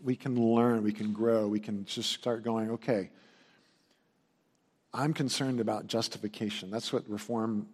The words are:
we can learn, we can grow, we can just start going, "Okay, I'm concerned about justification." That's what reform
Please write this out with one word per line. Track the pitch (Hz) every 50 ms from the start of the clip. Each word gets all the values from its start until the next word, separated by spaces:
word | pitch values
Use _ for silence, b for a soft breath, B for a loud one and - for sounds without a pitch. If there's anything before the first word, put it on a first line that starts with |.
we | - 131 127
can | - - 139 123 120
learn, | 117 113 117 117 117 123 117 113 107
we | 107
can | 104 107 107 107
grow, | 104 107 113 117 113 113 107 104
we | 104 107
can | 107 117 104 98 98
just | - - 120 110 -
start | - - - 123 117 113 110
going, | 117 113 110 110 110
"Okay, | 117 113 - - 123 101 92 - b b b b b b b b b b b b b b b b b b b b _ _ _ _ _ _ _ _ _ _ _ _ _ _ _ _ -
I'm | 113 135 151
concerned | 156 - 147 123 - - 139 135 127 120
about | 110 107 110 104 - -
justification." | - 113 113 - - - - 104 - - 113 104 104 - 98 92
That's | 104 117 - -
what | - 123 - -
reform | 104 104 - - 120 113 110 113 110 104 107 -